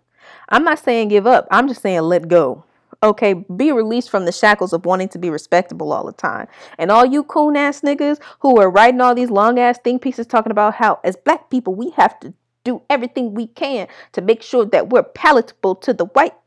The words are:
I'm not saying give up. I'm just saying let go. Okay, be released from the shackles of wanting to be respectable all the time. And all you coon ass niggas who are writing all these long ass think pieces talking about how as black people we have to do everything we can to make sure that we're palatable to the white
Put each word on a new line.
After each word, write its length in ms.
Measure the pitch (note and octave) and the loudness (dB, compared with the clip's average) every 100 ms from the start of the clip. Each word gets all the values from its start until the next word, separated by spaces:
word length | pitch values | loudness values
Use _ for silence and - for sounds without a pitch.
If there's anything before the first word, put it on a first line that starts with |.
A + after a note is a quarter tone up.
| _ _ - - - | _ _ -20 -20 -2
I'm 140 | A3+ | 0
not 160 | E4 D4+ | 0 -2
saying 300 | - A#3 G#3+ | -2 -2 2
give 180 | G#3 G#3 | 2 4
up. 200 | B3 - | 2 2
I'm 160 | G3+ C4+ | 0 0
just 140 | A#3 | -4
saying 200 | G3+ F3 | -4 -2
let 260 | D#3+ F3 E3+ | 0 -2 2
go. 360 | E3+ C3+ C3+ _ _ _ - | 2 2 -4 _ _ _ -2
Okay, 300 | G#3+ G#3+ G#3 | 0 2 -2
be 380 | F3+ - F3+ D4 | -2 -6 -4 -2
released 400 | B3+ A3 A#3+ - | 0 -2 -4 -4
from 140 | G3+ F3 | -4 -4
the 60 | |
shackles 420 | - G#3+ G3+ F#3 | 0 0 0 -2
of 120 | E3+ F3+ | -4 -2
wanting 240 | F#3 F#3+ | -4 -4
to 80 | F3 | -8
be 140 | F3 | -8
respectable 600 | D3+ - F3 F#3 D#3+ D3+ | -8 -2 -2 -2 -10 -8
all 140 | D3+ - | -6 -8
the 60 | |
time. 360 | - E3 G2+ - - - - | -8 -8 -8 -14 -18 -20 -8
And 140 | E3 | 2
all 140 | A3 B3+ | 4 4
you 180 | C#4+ | 0
coon 320 | C#4+ D#4+ D4+ D4 | -2 -2 0 0
ass 260 | C#4+ C#4+ | -2 -2
niggas 380 | C#4+ C#4+ D4 D4 - - | -4 -2 -2 -4 -8 -2
who 200 | C#4 A#3 | 2 4
are 100 | F#3+ | 4
writing 320 | F#3 A#3 B3 | 6 4 4
all 140 | B3 A#3+ | 2 2
these 160 | B3 | 0
long 260 | G3+ A3 B3 | 2 2 2
ass 220 | B3 A#3+ | 0 0
think 200 | A#3+ B3 | -4 -4
pieces 240 | C4+ A#3+ A#3 | -6 -8 -2
talking 240 | A#3 A3 | -2 0
about 240 | G#3 G#3 G#3+ | 0 0 0
how 240 | A3 - | -2 0
as 120 | F3+ F#3 | -4 -4
black 340 | - D#4+ - | -2 -2 -2
people 240 | B3+ G#3+ | -6 -4
we 180 | F#3 B3+ | -8 -6
have 280 | - F#3 - | 0 0 0
to 140 | D3 - _ _ | -18 -20 _ _
do 180 | B3 B3 - | -8 -8 -4
everything 440 | C#4 A#3+ C4+ A#3+ | -4 -4 -6 -6
we 140 | G3+ A3 | -8 -10
can 400 | - C#4 B3 F3+ - - | -8 -6 -6 -8 -16 -12
to 100 | - | -6
make 200 | F#3 A3+ | -2 -2
sure 240 | - B3+ G#3+ | 0 -2 2
that 240 | F3 - | 0 2
we're 140 | B3 | 0
palatable 720 | - - D#4 C4+ A3 _ F#3+ F#3 | 0 -4 0 0 0 _ -4 -2
to 180 | - | -4
the 120 | A#3 F3 | -4 -2
white 300 | - E4 - | 0 0 -4